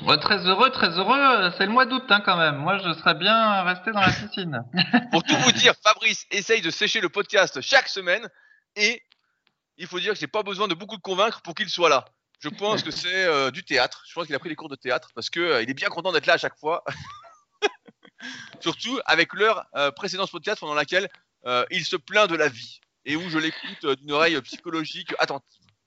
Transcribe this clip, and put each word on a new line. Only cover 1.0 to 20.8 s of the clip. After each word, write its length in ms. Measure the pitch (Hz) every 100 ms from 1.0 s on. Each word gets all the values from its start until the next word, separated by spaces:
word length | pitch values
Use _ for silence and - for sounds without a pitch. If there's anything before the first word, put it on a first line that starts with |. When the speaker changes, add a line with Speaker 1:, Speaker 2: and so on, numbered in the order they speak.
| 190 269 277 233 180 175
Speaker 1:
C'est 80 | 196
le 60 |
mois 140 | 233 247
d'août, 180 | 254 -
hein, 120 | 202
quand 140 | 208 180
même. 200 | 156 139
Moi, 200 | 156 196
je 160 | 180
serais 220 | 156 185 156
bien 480 | 190 226 220 202
resté 280 | 180 180 226
dans 100 | 208
la 100 | 185
piscine. 520 | - 208 - 175 127 117
<laughs> 380 | 180 175 240 240
Speaker 2:
Pour 120 | -
tout 120 | - 302
vous 140 | 247
dire, 200 | 220 240 -
Fabrice 420 | 214 220 226 202 -
essaye 300 | 202 190 226
de 80 | 165
sécher 320 | - 208 220
le 80 | 180
podcast 520 | 202 202 202 180 139
chaque 260 | - 262 -
semaine 400 | 196 180 196 233 _ _ _ _ -
et 260 | 208 240 - _ _ _ _ _ _ -
il 100 | 170
faut 120 | 180
dire 140 | 180
que 60 | 196
j'ai 80 | 147
pas 160 | 214
besoin 240 | 202 190 208
de 80 | 165
beaucoup 220 | 202 214
de 40 |
convaincre 400 | 196 185 220 -
pour 140 | - 165
qu'il 140 | 190
soit 200 | - 170
là. 160 | 135 - _ _ _
Je 100 | 151
pense 340 | 156 202 214
que 80 | 165
c'est, 340 | 139 175 185 180
euh, 240 | 147 135
du 140 | 131 -
théâtre. 380 | 135 127 - -
Je 60 |
pense 140 | - 160
qu'il 80 | 139
a 40 |
pris 100 | 175
des 60 | 151
cours 140 | 156
de 60 | 135
théâtre 340 | 127 127 - -
parce 120 | -
que, 80 | 170
euh, 240 | 175 131
il 80 | 113
est 20 |
bien 160 | 135 196
content 220 | - 170
d'être 160 | 156 175
là 60 |
à 40 | 165
chaque 180 | 147 -
fois. 240 | 151 170 - 139 147 - - _ _ _
<laughs> 1000 | 415 - _ _ _ - 247 262 - -
Surtout 400 | 170 156 220 254 -
avec 260 | 160 165
l'heure, 320 | 180 214 196 - 131
euh, 140 | 143
précédente 380 | - 196 185 190
ce 60 |
podcast 260 | 175 175 214
pendant 160 | 156
laquelle, 340 | 147